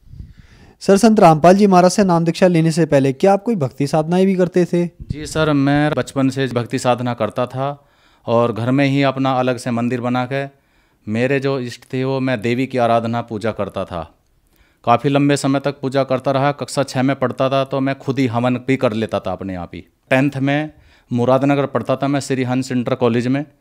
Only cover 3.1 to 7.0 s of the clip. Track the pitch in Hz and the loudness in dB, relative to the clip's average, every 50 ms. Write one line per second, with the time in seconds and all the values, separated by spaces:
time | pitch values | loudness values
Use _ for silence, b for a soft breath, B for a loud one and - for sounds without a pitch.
3.1 | 131 - - 196 196 202 - 240 233 185 143 123 - - 143 143 - 160 156 160 | 0 2 2 2 2 2 0 -4 -2 -2 -2 -4 -2 -4 -4 0 0 -2 0 0
4.1 | 175 185 190 196 190 180 185 170 - 180 175 170 - 175 175 170 - _ - - | 0 2 2 2 2 0 0 0 2 0 0 2 0 -2 -2 -2 -6 _ -12 -12
5.1 | - 147 151 - - 156 156 151 147 139 139 139 143 147 151 151 147 127 123 - | -12 -12 -10 -6 -2 0 0 2 2 2 2 2 2 2 0 0 0 -2 -4 -4
6.1 | - 139 131 135 127 135 135 127 120 120 120 110 - 127 - 127 123 120 | -2 -2 -2 0 0 -2 -4 -2 -2 -4 -4 -4 -6 -2 0 0 0 0